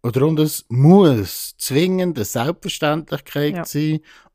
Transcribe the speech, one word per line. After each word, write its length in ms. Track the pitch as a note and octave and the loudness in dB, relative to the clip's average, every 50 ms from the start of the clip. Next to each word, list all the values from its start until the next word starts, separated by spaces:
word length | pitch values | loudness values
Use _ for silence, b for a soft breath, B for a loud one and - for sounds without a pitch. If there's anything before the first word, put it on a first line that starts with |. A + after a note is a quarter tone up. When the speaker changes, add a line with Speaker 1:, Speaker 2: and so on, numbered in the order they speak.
Speaker 1:
Und 140 | - A#2 A2 | -6 -4 -2
darum, 200 | B2+ C#3 D#3 D#3+ | 0 0 0 2
das 300 | D3+ D#3 D#3 - - - - | 2 0 0 -2 -6 -10 -4
muss 840 | A#2+ B2 C#3 D#3 F#3 G3+ G3 D#3 C3 A2 G2 F2+ - - - - - - | 0 4 6 8 8 8 8 6 4 2 -2 -6 -8 -12 -14 -14 -14 -12
zwingend 600 | - - C3 C#3 F3 F#3 F#3 F#3 F3+ F3+ D#3 - | -8 -4 -2 0 0 0 0 -2 -2 -4 -4 -6
eine 80 | - | -6
Selbstverständlichkeit 1300 | - - B2 A#2 D3+ E3+ - - F3+ - - D#3+ D3 D3+ E3 D3+ - D#3+ C#3+ - - - D3 D3 D3+ E3+ F3 | -6 -4 -4 -4 -4 -6 -6 -8 -12 -8 -4 -4 -2 -2 -4 -6 -8 -12 -12 -12 -8 -6 -4 -4 -4 -4 -6
Speaker 2:
Ja. 80 | D#3+ | -8
Speaker 1:
sein, 340 | - - D3 D3+ D#3 D#3 D#3 b b b b b b | -8 -6 -4 -2 -2 -4 -4 b b b b b b